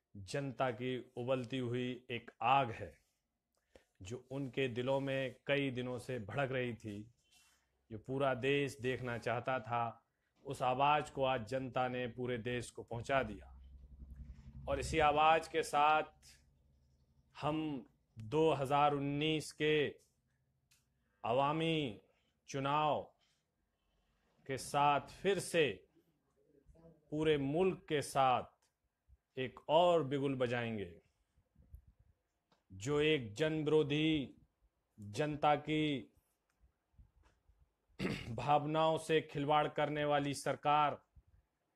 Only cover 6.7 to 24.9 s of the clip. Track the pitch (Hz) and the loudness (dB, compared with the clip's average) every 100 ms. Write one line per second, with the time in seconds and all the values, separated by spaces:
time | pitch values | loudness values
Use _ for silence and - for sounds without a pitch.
6.7 | 113 110 104 107 _ _ _ _ _ _ | -6 -8 -10 -12 _ _ _ _ _ _
7.7 | _ - 110 - 135 139 123 135 143 139 | _ -16 -14 -8 -2 0 0 0 0 0
8.7 | 117 123 120 123 117 123 120 123 131 - | -4 -4 -4 -4 -4 -2 -2 -2 -4 -2
9.7 | 117 117 - _ _ _ _ 139 135 127 | -2 -2 -6 _ _ _ _ -12 -2 0
10.7 | 131 143 151 139 - 131 131 107 131 131 | 2 4 4 0 -2 0 0 -2 -6 -4
11.7 | 127 127 123 123 110 123 123 113 123 117 | -2 -2 -2 -6 -6 -4 -4 -4 -4 -6
12.7 | - 117 113 117 135 110 98 - - - | -12 -10 -8 0 0 0 -8 -16 -20 -20
13.7 | - - - - - - - - - 131 | -20 -20 -20 -18 -16 -16 -18 -18 -12 -4
14.7 | 139 123 160 151 147 156 165 165 160 156 | -4 0 2 4 6 6 4 2 -2 0
15.7 | 147 151 156 - _ - - _ _ _ | 2 4 4 0 _ -20 -20 _ _ _
16.7 | _ _ _ _ _ _ - 143 156 156 | _ _ _ _ _ _ -6 -2 -2 -4
17.7 | 139 - _ _ - 110 151 160 135 131 | -6 -10 _ _ -16 -2 2 4 4 2
18.7 | 143 147 143 139 143 156 156 - - 151 | 4 4 2 -2 0 0 -2 -4 -2 2
19.7 | 151 127 - _ _ _ _ _ _ _ | 2 0 -4 _ _ _ _ _ _ _
20.7 | _ _ _ _ _ 107 123 139 151 165 | _ _ _ _ _ -2 2 2 0 0
21.7 | 160 139 95 _ _ _ _ - 139 139 | 0 -2 -6 _ _ _ _ -10 -4 0
22.7 | 147 151 117 - _ _ _ _ _ _ | 2 2 0 -4 _ _ _ _ _ _
23.7 | _ _ _ _ _ _ _ - 131 - | _ _ _ _ _ _ _ -10 -8 -4
24.7 | 147 143 | 2 4